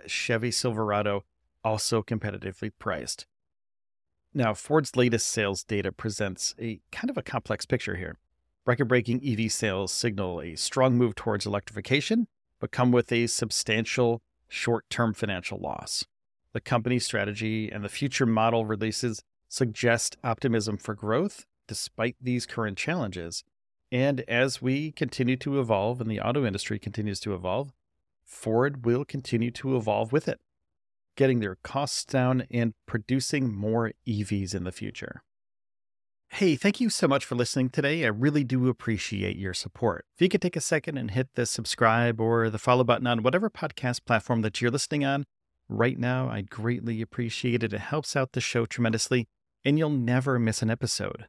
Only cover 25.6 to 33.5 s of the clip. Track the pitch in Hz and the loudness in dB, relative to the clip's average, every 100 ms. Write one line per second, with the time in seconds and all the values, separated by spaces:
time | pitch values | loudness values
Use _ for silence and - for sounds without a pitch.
25.6 | 120 101 104 123 113 104 101 139 123 98 | 2 2 2 -2 -2 -2 0 0 0 -2
26.6 | - 107 107 104 107 98 107 95 90 107 | -4 -6 -6 -4 -4 -4 -4 -4 -2 -2
27.6 | 143 - _ _ _ _ _ - 117 113 | -4 -12 _ _ _ _ _ -8 0 2
28.6 | 139 139 117 120 143 139 - 117 117 117 | 2 2 2 2 0 -8 -2 0 0 -2
29.6 | 131 127 107 104 113 143 - - _ _ | -2 0 2 0 2 0 0 -6 _ _
30.6 | _ _ _ _ _ - 135 123 101 92 | _ _ _ _ _ 2 4 4 0 -6
31.6 | - 139 143 - - 135 127 127 - 120 | -6 -4 -4 -6 -2 2 2 2 0 0
32.6 | 117 - - 113 104 131 - 147 127 | 0 -2 -6 -6 0 -2 0 0 0